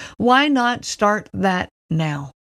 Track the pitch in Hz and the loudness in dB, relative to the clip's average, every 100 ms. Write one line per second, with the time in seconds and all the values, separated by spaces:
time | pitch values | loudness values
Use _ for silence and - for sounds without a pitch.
0 | - - 233 254 302 269 240 240 - - | -16 -2 2 4 4 2 0 -2 -6 -2
1 | 208 208 - 190 190 185 - _ - 160 | 0 0 -4 -4 -2 -2 -4 _ -6 -2
2 | 156 147 143 - _ | -2 -4 -10 -16 _